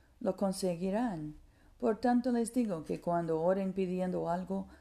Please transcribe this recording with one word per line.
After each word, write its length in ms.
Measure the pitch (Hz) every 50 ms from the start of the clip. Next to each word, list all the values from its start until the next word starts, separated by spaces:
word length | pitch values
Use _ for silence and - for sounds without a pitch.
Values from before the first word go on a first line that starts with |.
| _ _ _ -
lo 160 | - 190 185
conseguirán. 1000 | - 202 190 190 - 196 180 170 165 185 190 190 220 254 233 180 156 151 151 151 - - - - - - - - -
Por 220 | 247 233 214 -
tanto 320 | - 240 247 240 240 254
les 200 | 240 233 233 226 -
digo 300 | 254 233 208 175 160 147
que 160 | - 175 -
cuando 400 | - 175 170 170 170 160 160 156
oren 320 | 165 180 190 196 190 190
pidiendo 560 | 180 196 190 180 185 180 185 180 180 170 160 165
algo, 380 | 170 185 180 175 190 190 190 - - -